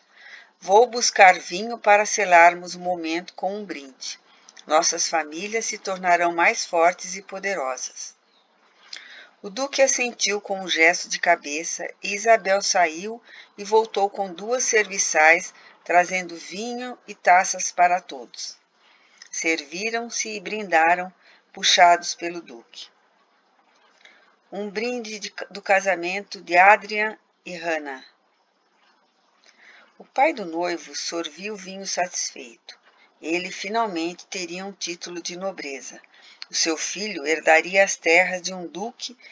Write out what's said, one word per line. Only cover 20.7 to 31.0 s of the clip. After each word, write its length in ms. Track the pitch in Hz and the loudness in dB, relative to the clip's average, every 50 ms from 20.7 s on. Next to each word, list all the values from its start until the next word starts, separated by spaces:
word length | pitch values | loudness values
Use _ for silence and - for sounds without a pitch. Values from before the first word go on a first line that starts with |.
| 170 160 160 165 175 180 180 185 - _ _ _ _ _ _ _ | 2 4 4 4 4 2 -2 -8 -12 _ _ _ _ _ _ _
puxados 640 | - - 190 - - - 180 175 175 170 165 - - | -10 -2 0 2 6 8 8 8 8 6 2 -4 -8
pelo 280 | - 170 175 175 175 | -8 -8 -8 -8 -10
duque. 480 | 160 139 127 117 113 _ _ - - - _ _ _ _ _ _ _ _ _ _ _ _ _ _ _ _ _ _ _ _ _ _ _ - _ _ _ _ _ _ _ _ | -14 -16 -18 -20 -20 _ _ -20 -20 -20 _ _ _ _ _ _ _ _ _ _ _ _ _ _ _ _ _ _ _ _ _ _ _ -20 _ _ _ _ _ _ _ _
Um 160 | - 190 208 208 | -12 -10 -10 -8
brinde 520 | 185 214 220 247 247 247 220 214 214 208 | -6 -6 -6 -6 -6 -6 -8 -10 -12 -12
de 100 | 196 - | -12 -14
ca-, 160 | - - - - | -12 -14 -14 -14
do 100 | 190 202 | -14 -8
casamento 800 | - - 196 190 190 196 180 170 170 175 185 202 202 - - 196 | -2 0 0 2 2 0 -2 -2 -2 -4 -6 -6 -8 -10 -14 -16
de 160 | 170 - 170 175 | -6 2 4 6
Adrian 580 | 185 196 214 202 196 202 214 214 214 220 214 - _ _ _ _ - | 8 8 8 6 4 -2 -4 -2 -2 -4 -4 -8 _ _ _ _ -18
e 100 | 185 180 | -16 -14
Hannah. 480 | 165 165 170 160 156 151 143 135 131 - _ _ _ _ _ _ _ _ _ _ _ _ _ _ _ _ _ _ _ _ _ _ _ _ _ _ _ _ _ _ _ _ - - - _ _ _ | -8 -6 -4 -4 -4 -4 -8 -12 -12 -14 _ _ _ _ _ _ _ _ _ _ _ _ _ _ _ _ _ _ _ _ _ _ _ _ _ _ _ _ _ _ _ _ -20 -20 -20 _ _ _
O 80 | - 196 | -20 -20
pai 300 | _ - - 269 320 311 | _ 0 2 2 2 2
do 100 | 247 202 | -2 -6
noivo 520 | 170 160 165 175 175 175 160 - 143 143 | -6 -4 -4 -2 -2 -4 -6 -8 -10 -10
sorvia 580 | - | -10